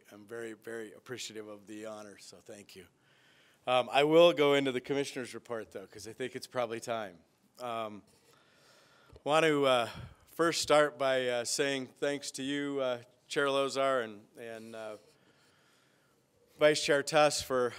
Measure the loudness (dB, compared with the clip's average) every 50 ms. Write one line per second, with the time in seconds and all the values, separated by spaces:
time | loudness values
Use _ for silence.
0 | -20 -20 -20 -20 -16 -14 -12 -10 -10 -10 -12 -14 _ -12 -10 -10 -12 -12 -16 -18
1 | -16 -14 -12 -12 -12 -12 -12 -14 -14 -14 -16 -18 -16 -16 -14 -12 -12 -12 -12 -12
2 | -14 -16 -18 -20 -20 -20 -20 -20 _ -18 -18 -18 -20 -20 -20 -20 -20 -20 _ _
3 | _ _ _ _ _ _ _ _ _ _ _ _ _ 0 2 2 2 2 2 4
4 | 4 8 8 8 8 8 8 6 4 6 6 4 4 2 -2 -2 -4 -2 -2 -2
5 | -2 -4 -6 -8 -10 -10 -12 -14 -10 -10 -8 -8 -8 -10 -14 -14 -14 -16 -16 -16
6 | -16 -14 -10 -8 -8 -8 -8 -10 -12 -6 -4 -4 -2 -2 -4 -6 -6 -4 -4 -4
7 | -6 -8 -12 -18 _ _ _ _ _ _ _ -12 -8 -6 -6 -6 -6 -8 -10 -14
8 | -18 _ _ _ _ _ _ _ _ _ _ _ _ _ _ _ _ _ _ _
9 | _ _ -20 -8 -2 2 4 4 4 4 4 4 4 4 4 2 2 -2 -6 -12
10 | -16 -18 -20 _ _ _ -4 -2 0 0 0 -2 2 4 4 6 4 4 0 -2
11 | -2 0 0 0 0 0 -2 -2 -4 -4 -2 -2 0 0 -2 -4 -6 -10 -8 _
12 | -4 -4 -4 -4 -6 -10 -10 -6 -6 -4 -4 -4 -4 -4 -4 -2 -2 -2 -4 -4
13 | -8 _ _ _ _ -4 -2 0 2 2 2 0 0 0 0 0 0 2 2 0
14 | -2 -4 -8 -14 -18 _ _ -16 -14 -14 -14 -14 -14 -14 -14 -14 -12 -14 -14 -16
15 | _ _ _ _ _ _ _ _ _ _ _ _ _ _ _ _ _ _ _ _
16 | _ _ _ _ _ _ _ _ _ _ _ 4 4 6 6 4 2 2 2 2
17 | 2 2 4 4 4 4 4 0 -2 -2 0 0 0 0 -2